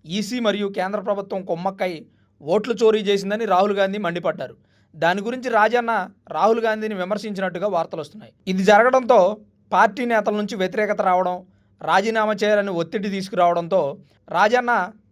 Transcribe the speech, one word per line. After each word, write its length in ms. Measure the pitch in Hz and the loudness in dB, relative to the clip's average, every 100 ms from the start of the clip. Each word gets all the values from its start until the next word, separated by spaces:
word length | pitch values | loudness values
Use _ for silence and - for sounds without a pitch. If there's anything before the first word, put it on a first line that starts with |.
ఈసీ 360 | 156 196 196 247 | -8 -8 -6 -2
మరియు 280 | 226 202 202 | -2 -2 -4
కేంద్ర 320 | 202 185 208 | -4 -4 -4
ప్రభుత్వం 400 | 202 196 196 190 | -4 -6 -4 -8
కుమ్మక్కై 500 | 185 170 190 190 190 160 - _ _ _ | -6 -4 -4 -4 -6 -6 -16 _ _ _
ఓట్లు 340 | 147 202 226 | -2 -2 0
చోరీ 260 | 214 226 220 | 2 2 2
చేసిందని 440 | 202 202 196 214 | 0 -2 -2 -4
రాహుల్ 320 | 220 185 208 202 | 0 2 2 0
గాంధీ 200 | 196 202 | -2 -2
మండిపడ్డారు. 580 | 180 170 170 156 127 - _ _ _ | -4 -4 -4 -6 -10 -14 _ _ _
దాని 280 | 151 165 190 | -2 0 0
గురించి 260 | 214 254 247 | -4 -6 0
రాజన్న 420 | 226 214 240 233 220 - _ _ | 2 4 2 0 -2 -4 _ _
రాహుల్ 340 | 156 196 233 226 | 0 2 2 0
గాంధీని 280 | 214 214 | -2 -4
విమర్శించినట్టుగా 760 | 202 180 208 214 196 185 175 208 | -6 -4 -6 -6 -6 -6 -4 -2
వార్తలు 320 | 175 165 175 | -2 -4 -8
వస్తున్నాయి. 320 | 147 214 - _ - | -12 -16 -20 _ -4
ఇది 180 | 185 | 0
జరగడంతో 560 | 196 208 240 254 240 233 180 214 _ _ _ | 6 6 6 4 6 6 6 0 _ _ _
పార్టీ 320 | 190 214 - | 4 4 2
నేతల 320 | 240 226 208 208 | 0 0 0 -4
నుంచి 200 | 208 214 | -4 -4
వ్యతిరేకత 460 | 185 226 208 208 | -4 -2 -2 0
రావడం, 340 | 190 180 180 180 - _ _ _ | 2 2 0 -4 -12 _ _ _
రాజీనామా 560 | 156 185 214 220 214 208 | 0 2 2 0 -2 0
చేయాలని 300 | 208 208 202 170 | 2 2 0 -4
ఒత్తిడి 280 | 165 214 202 196 | -4 -6 -6 -6
తీసుకురావడంతో 680 | 190 180 175 175 170 190 143 143 _ _ - | -6 2 2 2 0 0 0 -6 _ _ -6
రాజన్న 440 | 165 208 247 240 226 185 - _ | 0 2 2 2 -2 -2 -10 _